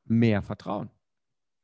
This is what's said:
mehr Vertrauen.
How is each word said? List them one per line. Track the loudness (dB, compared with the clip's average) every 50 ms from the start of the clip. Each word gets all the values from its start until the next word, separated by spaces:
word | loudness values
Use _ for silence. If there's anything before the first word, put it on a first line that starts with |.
| _
mehr | 0 2 4 4 4 2 2
Vertrauen. | -2 -6 -10 -10 -8 -8 -8 -8 -8 -10 _ _ _ _ _ _ _ _ _ _ _ _ _ _